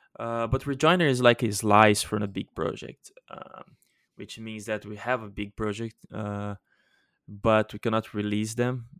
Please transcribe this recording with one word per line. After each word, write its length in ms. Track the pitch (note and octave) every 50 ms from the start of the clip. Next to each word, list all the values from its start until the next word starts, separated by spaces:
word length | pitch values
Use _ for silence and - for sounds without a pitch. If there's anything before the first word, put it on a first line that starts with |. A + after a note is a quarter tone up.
| _ _ _ -
Uh, 280 | A2+ A#2 A#2 A#2 A#2
but 200 | A2+ B2 C3+ -
Rejoinder 400 | C#3+ C#3 B2 D#3 D#3 F3+ F#3 E3+
is 140 | C#3+ C3 B2
like 220 | B2 A#2+ A#2+ -
a 100 | B2 G#2+
slice 500 | F#2+ - - G#2+ G2+ G#2 A2 G#2+ G#2 -
from 200 | - - A2 G#2+
a 60 | G#2 G2+
big 260 | F#2+ G2 - - _
project, 580 | - E2 - - - - - - _ _ - _ - _ _
um, 480 | - - - - - - - - _ _ _ _ _ _ _ _ _
which 220 | - G2+ G2+ - A2+
means 260 | A2 A2 A2 A2 G2+
that 200 | A2 G#2+ G#2 -
we 100 | G#2 G#2+
have 260 | G#2 - A#2+ B2+ B2
a 60 | A2 G#2
big 280 | G2+ - G#2 G2+ -
project, 400 | - A2 G#2+ G2+ A2 A#2 A2+ - _ - _
uh, 420 | - G#2+ G#2+ G#2 G2+ G2+ G#2 G#2 G2+ - _ _ _ _ _ _ _ _ _ _ _ _ _ -
but 440 | G#2 G2+ - A2+ A2 G#2+ G#2+ -
we 60 | - G2+
cannot 340 | - A#2 A2 A2+ A2 - -
release 400 | G#2 G#2 G#2 G#2 G#2 G#2+ A2 A2+
them. 340 | A#2+ A#2+ B2 C3 B2 A#2 - -